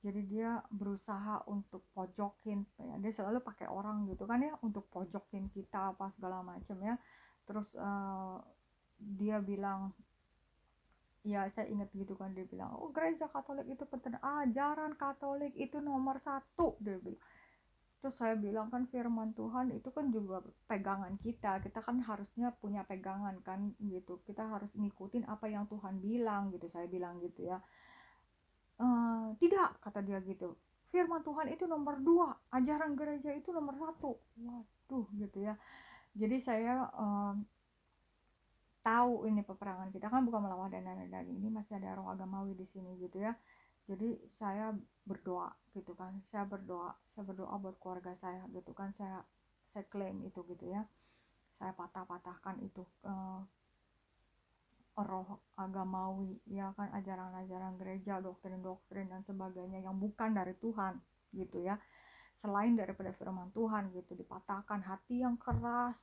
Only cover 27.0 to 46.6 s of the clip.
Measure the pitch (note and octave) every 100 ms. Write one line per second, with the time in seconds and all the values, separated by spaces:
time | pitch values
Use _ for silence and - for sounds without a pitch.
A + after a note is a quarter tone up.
27 | F3 F3 F3 - F3 F#3 - - - -
28 | - - _ _ _ _ _ - B3 A#3+
29 | A#3 A3+ A3 A3 E4+ G4 F4 - G#3 G3+
30 | G3 F#3+ F#3 F#3 F3+ E3 _ _ _ F4
31 | E4 E4 D4+ D4 D#4 E4 F4+ D#4 C#4+ C#4+
32 | C4+ E4+ D#4+ - _ B3+ B3+ D4+ D#4 C#4+
33 | D4+ D4 D4 D4 D4 E4+ C#4+ C4+ D#4+ D#4+
34 | D4 A#3 _ A3+ A#3 A#3+ A3 _ _ C4
35 | G#3 G3+ G#3 G3 G#3 G#3+ - - - -
36 | - G#3 A3 C4 B3 A3 A#3 B3+ B3+ -
37 | G#3 G3+ G3+ G3+ G#3 _ _ _ _ _
38 | _ _ _ _ _ _ _ _ A3+ A3+
39 | B3 A#3 A3 G#3+ G3+ F#3+ G3+ F#3 F#3+ G3
40 | G#3 B3 A#3+ A3+ G3+ F#3 F#3+ F#3 F#3 F#3
41 | F#3 F#3 F3 F#3+ G#3 A3 G#3 G3+ F#3+ F#3+
42 | F#3 F#3+ F#3 G3 G3 F#3 F#3 F#3+ F3+ F3+
43 | F3+ F#3+ G#3+ A#3+ _ - _ _ - F#3+
44 | A3+ - - - G#3 G3 A3 G#3 - _
45 | - F#3+ - F3+ F3+ - _ G3 F#3 F3
46 | F#3 G3 F#3+ G#3+ G3+ G3